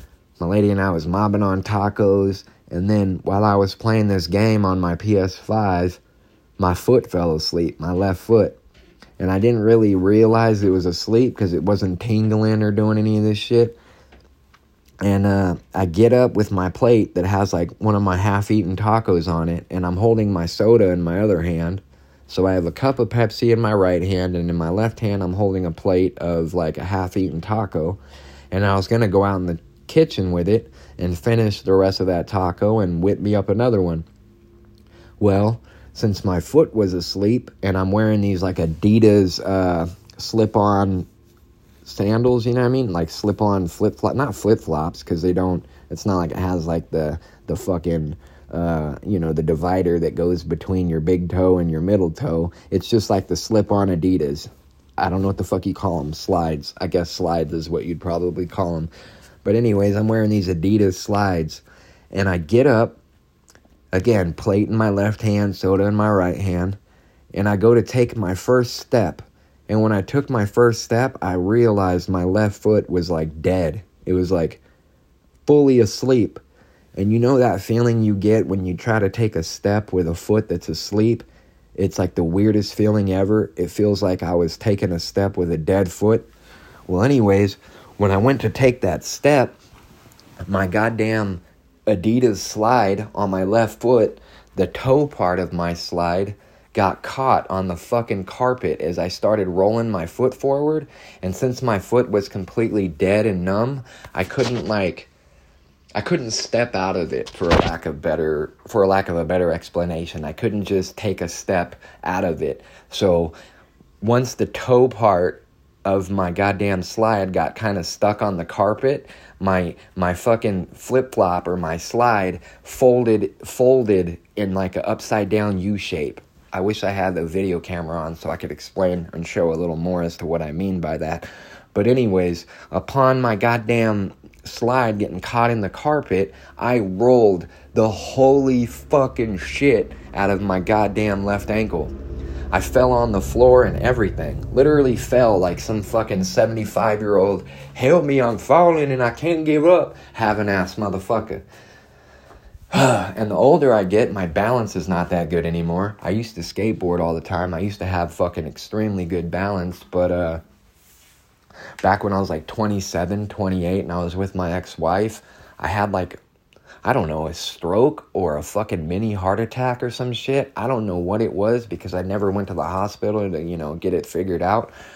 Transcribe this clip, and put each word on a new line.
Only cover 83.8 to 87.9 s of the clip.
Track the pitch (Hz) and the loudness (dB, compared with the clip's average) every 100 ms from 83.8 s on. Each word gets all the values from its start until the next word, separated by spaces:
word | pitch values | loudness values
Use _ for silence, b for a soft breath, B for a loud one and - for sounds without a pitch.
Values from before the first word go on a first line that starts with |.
| 104 98 | 0 2
like | 98 90 | 0 -2
I | 85 | 0
was | 87 85 - | 0 0 -2
taking | 113 101 98 | -2 0 0
a | 87 | -4
step | - - 98 98 | -4 -2 -2 0
with | 87 | -2
a | 80 | -2
dead | 78 95 92 | 0 0 0
foot. | - 104 113 - B B B B B B | 0 2 2 -2 B B B B B B
Well, | 90 | 0
anyways, | 123 139 104 98 101 - B B B | 4 4 4 4 2 -2 B B B